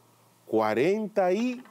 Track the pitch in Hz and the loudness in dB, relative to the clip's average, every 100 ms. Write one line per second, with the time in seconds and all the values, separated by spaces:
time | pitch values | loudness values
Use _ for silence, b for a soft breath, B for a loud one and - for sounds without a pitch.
0 | _ _ _ _ - 110 107 107 160 214 | _ _ _ _ -4 0 2 2 0 0
1 | 208 202 180 196 247 247 - | -2 0 0 0 -2 -6 -16